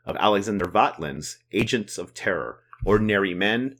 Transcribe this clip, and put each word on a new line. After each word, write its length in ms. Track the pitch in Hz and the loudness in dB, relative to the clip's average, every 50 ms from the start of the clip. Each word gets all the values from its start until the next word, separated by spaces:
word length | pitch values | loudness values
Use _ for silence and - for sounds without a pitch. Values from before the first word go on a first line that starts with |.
| - | -10
of 100 | - - | -8 -2
Alexander 500 | - 92 107 104 98 98 110 104 98 101 | 0 2 4 4 2 2 0 -2 -2 -2
Vatlin's 720 | 90 85 104 135 143 - - 80 73 69 76 78 - - - _ _ | 0 2 2 2 2 0 -4 -8 -8 -8 -8 -10 -12 -14 -16 _ _
Agents 460 | - 104 117 110 131 113 104 - - - | -2 -2 0 0 0 -2 -4 -6 -10 -12
of 160 | 87 - - | -12 -12 -12
Terror, 460 | - - 104 90 78 60 58 - - _ _ - - - | -8 -4 -4 -2 -2 -4 -6 -10 -14 _ _ -14 -4 0
Ordinary 500 | 95 104 107 110 107 104 98 98 92 87 | 2 4 4 4 4 2 2 2 2 0
Men 420 | 90 101 104 113 120 127 135 135 | 0 0 0 0 0 -2 -4 -6